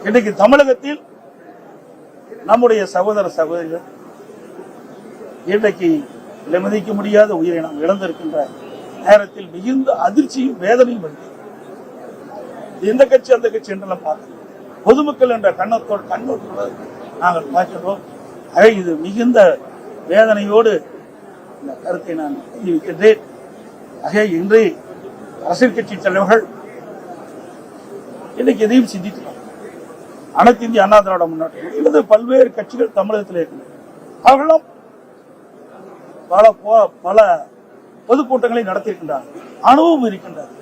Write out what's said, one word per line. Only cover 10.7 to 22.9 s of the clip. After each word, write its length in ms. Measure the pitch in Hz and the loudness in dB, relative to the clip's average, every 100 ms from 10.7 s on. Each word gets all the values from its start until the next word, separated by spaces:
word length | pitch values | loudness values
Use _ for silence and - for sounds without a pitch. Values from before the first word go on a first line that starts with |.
| 247 247 233 | 4 2 0
வருகிறது. 260 | 160 143 - - - - - - - - - - - - - - - - | -10 -16 -20 -20 -20 -20 -20 -20 -20 -20 -20 -20 -20 -18 -16 -16 -18 -8
எந்த 220 | 190 247 277 | -4 2 4
கட்சி 260 | 262 - | 4 2
அந்த 160 | 240 226 | 0 0
கட்சி 240 | 214 - | -6 -10
என்றெல்லாம் 340 | 196 190 180 156 | -12 -8 -8 -6
பார்க்கல, 260 | 156 - - - - - - | -8 -10 -20 -20 -20 -20 -4
பொதுமக்கள் 500 | - 262 294 - 254 226 | 2 2 2 0 0 2
என்ற 120 | 202 | -2
கண்ணத்தோடு, 520 | - 208 226 233 202 - | -2 -4 -4 -4 -8 -6
கண்ணோட்டத்தோடு 640 | 180 247 - - 92 - - - - - - | -10 -6 -10 -10 -10 -10 -10 -18 -18 -18 -4
நாங்கள் 320 | 175 170 143 | -2 -2 -4
பார்க்கிறோம். 480 | 135 180 180 175 202 - - - - - | -4 -4 -8 -10 -10 -12 -20 -20 -20 -6
ஆக 180 | 156 220 | 4 6
இது 240 | 208 175 | 4 -4
மிகுந்த 460 | 156 175 202 240 233 185 139 - - - - - | -6 -6 -2 2 6 4 4 -8 -20 -20 -18 0
வேதனையோடு 640 | 190 220 202 202 214 220 180 - - - - - - - - | 2 4 2 2 2 4 0 -6 -20 -20 -20 -20 -20 -20 -18
இந்த 120 | - - | -16 -12
கருத்தை 300 | - 180 185 | -10 -10 -8
நான் 240 | 160 147 135 - | -10 -8 -10 -14
தெரிவிக்கின்றேன். 680 | - 202 160 - | -12 -4 -4 -6